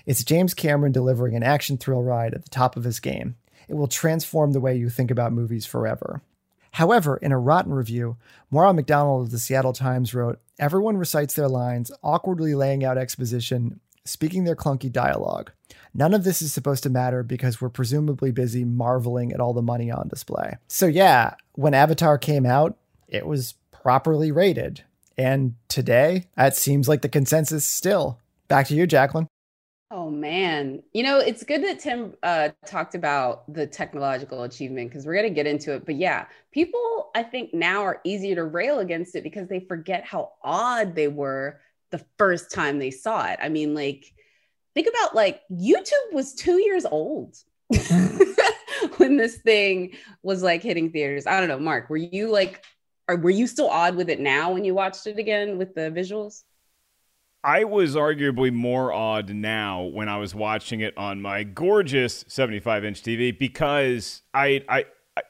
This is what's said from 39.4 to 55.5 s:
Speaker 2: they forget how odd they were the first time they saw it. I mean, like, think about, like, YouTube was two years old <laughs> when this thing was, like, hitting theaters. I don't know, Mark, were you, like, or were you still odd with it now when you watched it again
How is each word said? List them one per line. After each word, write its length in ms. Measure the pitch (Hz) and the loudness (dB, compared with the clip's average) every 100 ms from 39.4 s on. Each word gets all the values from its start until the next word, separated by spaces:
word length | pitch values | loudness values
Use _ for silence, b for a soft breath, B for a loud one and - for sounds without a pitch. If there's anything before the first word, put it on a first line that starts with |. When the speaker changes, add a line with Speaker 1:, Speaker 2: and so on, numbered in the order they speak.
| 180 | -8
Speaker 2:
they 120 | 185 | -10
forget 440 | 185 170 160 185 | -8 -10 -6 -6
how 280 | - 175 - - | -6 -8 -10 -10
odd 540 | 135 180 240 240 202 165 | -4 -2 0 0 -2 -2
they 120 | 147 | -2
were 520 | 147 139 135 139 - b _ _ | -2 -4 -4 -8 -10 b _ _
the 140 | 170 - - | -14 -10 0
first 320 | 196 170 - | 2 2 -4
time 300 | 185 147 143 | -4 -2 -2
they 100 | 131 | -4
saw 380 | 131 220 208 92 | -6 -4 -2 -2
it. 100 | 90 | -4
I 80 | 151 | -4
mean, 240 | 156 151 | -2 -2
like, 400 | 151 143 143 - _ _ _ _ _ _ | -2 -4 -6 -14 _ _ _ _ _ _
think 140 | - 339 | -2 0
about, 260 | 453 403 | 0 0
like, 280 | 220 196 - - | 2 2 0 -8
YouTube 640 | 180 208 381 381 587 466 | -4 2 2 2 0 0
was 220 | 294 262 | -4 -4
two 240 | - 359 359 | -4 2 2
years 260 | 415 370 | 2 0
old 520 | - 156 180 294 120 - _ _ - | 0 -2 -2 -6 -10 -18 _ _ -2
<laughs> 1300 | 226 - 175 185 - 392 - - - - - 403 - | 0 2 2 4 4 4 4 2 0 -8 -6 -2 4
when 200 | 269 277 | 6 6
this 200 | 226 - | 2 0
thing 560 | 226 208 196 185 180 B B - | 4 4 4 0 -4 B B -10
was, 180 | 185 190 | -4 0
like, 180 | 185 170 | 2 0
hitting 260 | 226 170 165 | 0 -2 -2
theaters. 340 | 160 143 143 - | -2 -4 -2 0
I 100 | 190 | 0
don't 100 | 175 | 0
know, 120 | 135 | -2
Mark, 280 | 160 131 117 | -2 -2 -4
were 80 | 156 | -6
you, 300 | 170 185 220 | -6 -4 0
like, 320 | 208 185 - - _ _ _ - | 0 0 -4 -20 _ _ _ -4
or 80 | |
were 160 | 175 175 | 0 2
you 160 | 196 247 | 2 0
still 220 | - 285 | 0 0
odd 260 | 160 175 | 2 2
with 160 | 180 170 | 0 -2
it 80 | 147 | -2
now 340 | 139 139 170 | 0 0 0
when 120 | 185 | -2
you 100 | 196 | -2
watched 320 | 190 190 190 214 | -2 -2 -6 -10
it 140 | 208 | -8
again 360 | 214 208 202 | -4 -2 -4